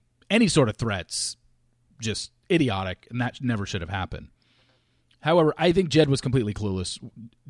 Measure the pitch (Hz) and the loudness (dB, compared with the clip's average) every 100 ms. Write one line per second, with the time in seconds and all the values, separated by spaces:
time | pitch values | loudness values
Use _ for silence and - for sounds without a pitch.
0 | _ _ - 208 214 156 120 - 113 98 | _ _ -2 2 4 4 2 0 -4 -4
1 | 85 - - - _ _ _ _ _ - | -6 -8 -8 -10 _ _ _ _ _ -8
2 | 110 98 - _ - 170 131 95 95 90 | -6 -6 -8 _ 0 2 2 -2 -4 -8
3 | _ 117 120 - 127 110 98 95 85 98 | _ -6 -6 -4 -2 -2 -4 -6 -6 -6
4 | 90 - - _ _ _ _ _ _ _ | -6 -10 -14 _ _ _ _ _ _ _
5 | _ _ 147 170 156 143 170 175 175 151 | _ _ 2 4 4 2 2 2 4 4
6 | 147 135 135 127 104 101 107 95 92 - | 4 2 0 0 0 -4 -4 -4 -4 -10
7 | 123 - 110 _ | -14 -18 -20 _